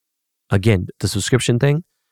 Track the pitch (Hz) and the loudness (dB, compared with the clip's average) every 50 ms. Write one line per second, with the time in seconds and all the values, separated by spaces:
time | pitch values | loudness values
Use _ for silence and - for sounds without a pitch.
0 | _ _ _ _ _ _ _ _ _ - - 98 92 113 107 87 87 - - - | _ _ _ _ _ _ _ _ _ -2 -2 0 2 2 2 2 0 -4 -10 -8
1 | - 107 - 101 - - 131 123 - - 120 120 - 143 143 160 - _ _ _ | -6 -4 -4 -4 -2 0 0 0 2 2 0 2 2 0 0 0 -4 _ _ _
2 | _ _ | _ _